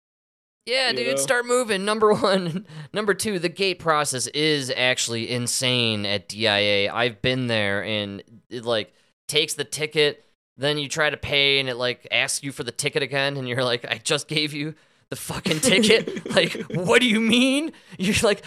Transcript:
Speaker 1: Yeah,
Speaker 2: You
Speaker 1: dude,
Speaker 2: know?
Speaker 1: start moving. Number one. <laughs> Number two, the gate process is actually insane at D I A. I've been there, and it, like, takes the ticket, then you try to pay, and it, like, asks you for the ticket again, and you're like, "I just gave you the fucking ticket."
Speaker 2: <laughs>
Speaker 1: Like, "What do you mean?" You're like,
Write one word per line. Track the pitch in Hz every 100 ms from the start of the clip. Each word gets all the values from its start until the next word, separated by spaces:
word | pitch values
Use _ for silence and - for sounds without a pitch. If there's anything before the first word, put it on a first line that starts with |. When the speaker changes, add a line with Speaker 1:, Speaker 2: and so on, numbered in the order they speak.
| _ _ _ _ _ _ -
Speaker 1:
Yeah, | 254 254
Speaker 2:
You | 226
Speaker 1:
dude, | 233
Speaker 2:
know? | 269
Speaker 1:
start | 269 247 240
moving. | 247 233 196 202
Number | 220 214
one. | 214 208 190 175 170 - 156
<laughs> | 147
Number | 190 214
two, | 190 220 190
the | 170
gate | 160 196 180
process | 165 151 147 127 113
is | 143 156 151 123 -
actually | 127 127 - 117 104
insane | 123 120 - 127 123 117 107 101
at | 101 -
D | 104 110
I | 101
A. | 104 101 101
I've | 95 123 107
been | 131 127 123
there, | 113 101 101
and | 95 107 101 98 - 113 -
it, | 120 113
like, | 113 101 _ _ _ -
takes | 151 160
the | -
ticket, | 139 - 156 156 147 - _ _ _ -
then | 139 151
you | 139
try | 165 151
to | 139
pay, | - 143 139 139
and | 131
it, | 120
like, | 123 123 -
asks | 113 135 -
you | 143
for | 127
the | 120
ticket | - 143 147
again, | 135 139 139 143
and | 127
you're | 120
like, | 123 123 -
"I | 110
just | - 151 -
gave | 156 151
you | 147 156 156 _ _ -
the | -
fucking | - 156 - 156
ticket." | 262 185 214 220 - - -
Speaker 2:
<laughs> | 202
Speaker 1:
Like, | 165 226 -
"What | - 180 233
do | 247
you | 220
mean?" | 226 240 262 277 320 - - 180
You're | 185 -
like, | 220 202